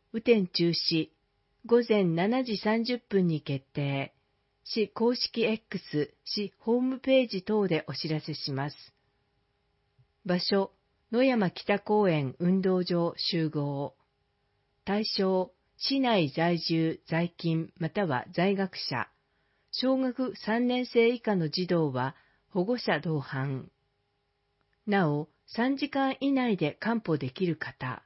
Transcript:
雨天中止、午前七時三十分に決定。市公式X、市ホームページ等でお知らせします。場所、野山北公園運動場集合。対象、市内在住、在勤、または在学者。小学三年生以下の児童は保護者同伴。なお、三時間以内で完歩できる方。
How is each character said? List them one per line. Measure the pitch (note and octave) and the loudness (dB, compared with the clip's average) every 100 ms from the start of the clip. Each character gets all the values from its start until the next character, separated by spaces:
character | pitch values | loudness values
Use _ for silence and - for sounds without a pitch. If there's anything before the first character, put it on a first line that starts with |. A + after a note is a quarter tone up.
| _ | _
雨 | A3+ | -2
天 | A#3+ A3+ F3+ | 4 4 4
中 | - E3+ | 2 0
止、 | D#3+ - E3 D#3+ _ _ _ _ _ A3 | 0 0 0 -2 _ _ _ _ _ 2
午 | A#3 A#3 | 4 4
前 | G#3+ F3+ E3 | 4 4 2
七 | G3 B3+ | 2 0
時 | B3 G3+ | -2 -2
三 | G#3+ A3+ | 0 0
十 | A#3 B3 | 0 -4
分 | - G3 F3+ | -2 0 2
に | D#3 | 0
決 | - C3+ - | -2 -6 -6
定。 | - C#3 C#3 C#3 _ _ _ _ _ | -6 -4 -4 -6 _ _ _ _ _
市 | - A3+ G3+ | -8 -4 -2
公 | - A#3 B3 | 0 0 0
式 | - A#3 | -4 -2
X、 | G#3+ A3 - F3+ - D3+ C#3+ _ | -2 -2 -6 -12 -6 -4 -4 _
市 | - G#3 G3+ - | -10 -6 -8 -6
ホ | - A#3+ | -2 0
ー | |
ム | B3+ C4 | 0 -2
ペ | C4+ C4 | 2 4
ー | A#3+ | 4
ジ | F#3+ | -2
等 | - G#3+ G3 | -2 0 2
で | D#3 - | 0 -2
お | |
知 | C3+ D#3 | -8 -4
ら | D#3 | -4
せ | - | -4
し | D3 - | -8 -6
ま | C3+ C#3+ | -4 -6
す。 | - - _ _ _ _ _ _ _ _ _ _ _ _ _ F#3 | -8 -18 _ _ _ _ _ _ _ _ _ _ _ _ _ -2
場 | F3+ | -2
所、 | - G3 G3 _ _ _ _ | 0 0 0 _ _ _ _
野 | A3+ | 2
山 | C4 A#3+ F#3 | 2 2 0
北 | - - G3+ | -2 -2 -2
公 | - G#3+ G3 | 2 2 4
園 | D3+ C3+ - | 2 0 -2
運 | F3 F#3+ | 0 2
動 | F#3+ F#3 | 2 0
場 | F3 F3 E3+ - | 0 0 0 -2
集 | - E3+ D#3 | -4 -2 -2
合。 | D#3 C#3+ C#3 C#3+ - _ _ _ _ _ _ _ _ - | -2 -4 -4 -6 -10 _ _ _ _ _ _ _ _ -4
対 | G#3 A3 - | -2 -2 0
象、 | F#3+ F#3 F3+ _ _ - | 2 2 -2 _ _ -10
市 | - C4+ | -2 0
内 | B3+ G#3 D3 | 2 4 2
在 | D#3+ E3+ E3+ | 0 0 0
住、 | - E3 D#3+ - - | 0 0 0 -2 -4
在 | E3 E3+ - | -2 -2 -4
勤、 | E3+ D#3+ E3 - | -2 -2 -4 -6
ま | D#3+ | -6
た | G#3 F#3 | -2 -2
は | B2 - | -2 -4
在 | - F#3+ G3 | 0 0 0
学 | F#3+ - | -2 -6
者。 | - B2+ - _ _ _ _ _ _ | -6 -6 -6 _ _ _ _ _ _
小 | - B3+ C4 | -4 0 0
学 | C4 A#3+ B3+ - | 0 -2 -6 -6
三 | - A#3 B3 | -2 0 0
年 | B3 B3 | 0 0
生 | A#3 A#3 | 4 4
以 | B3 | 2
下 | - G3 | 0 0
の | D#3 | 0
児 | F3+ F3+ | -2 0
童 | F3 D3+ | 0 0
は | B2+ C3 - _ _ _ | 0 -4 -6 _ _ _
保 | F#3+ | -4
護 | F#3+ B3 | -2 -2
者 | - D3+ | 0 -2
同 | E3 D3+ | 0 -4
伴。 | C3 C#3 C#3 C3 A2+ _ _ _ _ _ _ _ _ _ _ _ - | -4 -4 -4 -6 -10 _ _ _ _ _ _ _ _ _ _ _ 0
な | G3 D#3+ | 2 4
お、 | D3 D3+ _ _ | 2 -4 _ _
三 | - B3+ C#4 | -2 0 0
時 | C#4+ | -2
間 | C#4 C4+ C4 | 0 -2 0
以 | C#4 | 0
内 | C4+ B3 F#3+ | 2 2 2
で | D3 - | 0 -2
完 | G#3+ A#3 | -4 -2
歩 | - D#3 | 0 -2
で | C3 | -2
き | - F3+ | -2 -2
る | D3+ | -2
方。 | - - C3 A2+ | -6 -8 -8 -8